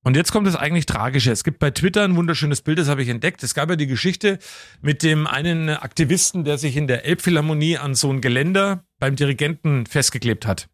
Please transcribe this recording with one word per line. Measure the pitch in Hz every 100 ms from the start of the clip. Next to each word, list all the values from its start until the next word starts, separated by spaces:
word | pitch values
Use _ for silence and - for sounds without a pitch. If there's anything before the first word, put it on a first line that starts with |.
Und | - 131
jetzt | 175
kommt | 214 196
das | 165
eigentlich | 147 170 147
Tragische. | - 113 135 120
Es | 110
gibt | - -
bei | 147
Twitter | - 185 202
ein | 202 175
wunderschönes | 170 160 147 139
Bild, | - 160
das | 143
habe | 139
ich | 123
entdeckt. | 117 160 -
Es | 127 -
gab | 156
ja | 170
die | 143
Geschichte | 123 185 180 208 190 - - - -
mit | 143 143
dem | 160 156 151
einen | 135 165 165 156
Aktivisten, | 151 - - 147 180 - 180
der | 147 147
sich | 147 131
in | 143
der | 123 -
Elbphilharmonie | 180 - 160 151 151 156 156
an | 143 131
so | 143
ein | 135
Geländer | 127 123 156 190 202 185 _ _
beim | 135 135
Dirigenten | 143 131 147 160 156 139 113
festgeklebt | 147 123 123 120 107 107
hat. | 95 -